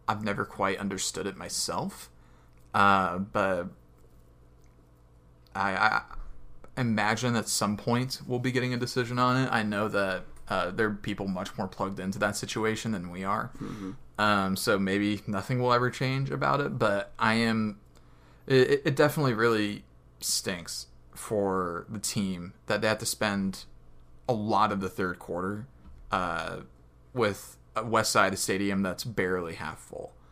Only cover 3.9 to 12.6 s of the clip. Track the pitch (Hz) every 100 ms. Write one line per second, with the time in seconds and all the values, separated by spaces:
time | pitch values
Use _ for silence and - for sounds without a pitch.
3.9 | - - - - - - - - - -
4.9 | - - - - - - 98 98 95 107
5.9 | - - - - - - - - - 120
6.9 | 107 104 110 123 117 - - 104 104 -
7.9 | 120 127 - - 123 127 123 123 123 123
8.9 | 131 120 123 123 127 131 113 107 104 107
9.9 | 101 98 90 - - - 95 90 101 110
10.9 | 101 - 101 98 92 98 - 95 - 98
11.9 | 98 92 98 104 101 90 -